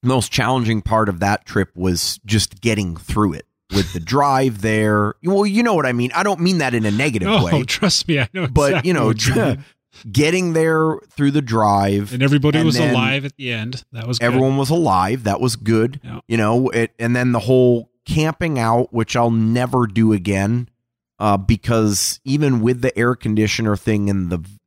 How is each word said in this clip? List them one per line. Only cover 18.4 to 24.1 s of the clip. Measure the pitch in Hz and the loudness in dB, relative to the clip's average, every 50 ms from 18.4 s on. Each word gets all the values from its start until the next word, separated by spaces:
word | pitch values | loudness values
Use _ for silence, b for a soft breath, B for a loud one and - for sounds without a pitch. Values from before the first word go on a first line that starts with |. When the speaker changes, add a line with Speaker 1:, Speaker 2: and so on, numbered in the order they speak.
| 180 165 151 131 | -4 -4 -2 -2
Speaker 1:
out, | 113 113 113 120 127 - - | 0 0 2 0 0 -2 -2
which | 117 113 - - | -4 -4 -2 0
I'll | 123 120 117 | 0 2 2
never | 113 113 110 110 113 123 123 123 131 127 120 | 2 2 2 2 2 0 0 0 0 0 0
do | 110 95 113 113 110 107 | 0 2 2 4 4 4
again, | 101 87 104 101 95 98 101 117 120 123 - _ _ _ _ _ _ _ _ _ _ | 2 0 0 0 0 0 0 -2 -2 -4 -8 _ _ _ _ _ _ _ _ _ _
uh, | 101 107 101 98 | 0 0 0 2
because | 95 98 117 101 - - 117 113 110 107 101 98 - - - - _ | 2 0 0 0 0 -2 0 2 2 2 0 0 -2 -4 -6 -8 _
even | 135 135 147 151 143 131 117 | -4 -2 0 0 0 0 2
with | 107 120 131 123 117 | 0 0 0 0 -2
the | 127 - - | -4 -2 0
air | 117 120 123 | 0 0 -2
conditioner | - - 113 107 107 107 101 - - 113 107 104 | -2 -4 -4 0 0 0 0 0 -2 -2 -2 -2
thing | 98 - - 107 104 101 | -2 -2 -2 -2 0 0
in | 101 | 0